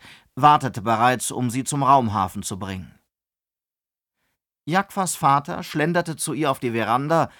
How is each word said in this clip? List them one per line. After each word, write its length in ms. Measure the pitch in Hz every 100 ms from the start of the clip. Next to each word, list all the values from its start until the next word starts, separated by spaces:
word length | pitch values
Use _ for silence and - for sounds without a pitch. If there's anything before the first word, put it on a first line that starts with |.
| - - _
wartete 480 | - 147 147 135 104
bereits, 480 | 104 110 123 127 -
um 200 | - 123
sie 140 | 127
zum 180 | 127 143
Raumhafen 600 | 131 139 117 104 95 104
zu 160 | - 98
bringen. 400 | 95 95 85 _ _ _ _ _ _ _ _ _ _ _ _ _ _ _ _ _ -
Jakfas 500 | 180 196 196 180 -
Vater 460 | 147 139 143 175
schlenderte 540 | 170 156 156 175 170 151
zu 160 | -
ihr 180 | 143 147
auf 100 | 131
die 120 | 123
Veranda, 580 | 113 107 123 143 165 139 -